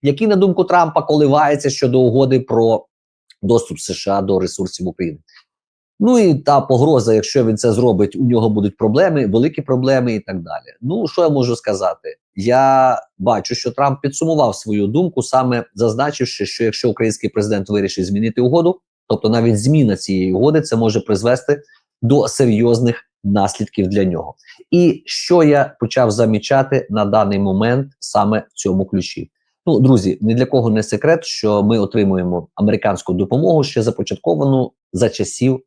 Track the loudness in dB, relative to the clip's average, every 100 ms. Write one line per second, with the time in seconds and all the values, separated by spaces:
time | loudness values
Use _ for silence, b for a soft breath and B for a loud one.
0 | 0 0 2 4 2 2 2 2 2 0
1 | 0 2 4 4 2 0 -2 -2 0 2
2 | 2 2 2 0 0 0 2 0 -4 _
3 | _ _ _ _ 0 0 0 -12 -10 -8
4 | -4 -4 0 -2 -2 -6 -8 -6 -10 -6
5 | -8 -8 _ b b _ _ _ _ _
6 | 2 4 4 2 2 2 2 2 4 4
7 | 4 0 2 0 0 0 0 2 2 2
8 | 0 0 0 2 2 0 -2 -2 -2 2
9 | 2 0 0 0 0 -2 -4 -2 0 0
10 | 0 -4 -6 -10 -10 -14 -14 -12 -6 -4
11 | -4 0 0 2 0 -2 -4 -4 -4 -4
12 | -12 -16 _ -6 0 2 4 4 2 0
13 | -8 _ -2 -2 -4 -6 -6 -2 -2 -2
14 | -6 -4 -2 0 0 -2 -4 -2 0 0
15 | -2 -4 -2 0 0 -2 -6 -2 -2 0
16 | -4 -4 -6 -4 -8 -2 -4 -2 -4 0
17 | -2 -2 -4 -2 -2 -2 -2 -2 -2 -4
18 | -4 -2 -2 0 2 2 2 -2 _ _
19 | _ -2 0 2 2 2 2 2 2 0
20 | -2 -2 0 2 2 2 0 0 0 0
21 | -2 -2 0 -2 0 -4 b b _ _
22 | 0 2 2 0 2 2 2 2 0 -2
23 | _ _ -2 0 0 -4 -8 -2 -2 0
24 | 0 -2 -8 -14 B B B 2 4 2
25 | -6 -10 0 2 4 4 0 -4 -4 0
26 | 0 2 0 0 0 0 2 -2 -2 -4
27 | 0 2 2 0 0 0 0 0 -2 _
28 | -4 -2 0 -2 -4 -8 -2 -2 -2 -4
29 | -4 -10 -14 _ _ _ 0 2 4 4
30 | 2 -2 0 0 0 0 0 0 -2 -2
31 | 0 0 -2 -4 0 2 2 0 0 0
32 | 0 0 -2 -4 -8 -2 0 0 -2 -4
33 | -4 -4 -2 0 2 0 0 -2 -2 -4
34 | -8 -6 -2 0 0 0 -2 _ _ -2
35 | -2 -2 -8 -2 -2 -2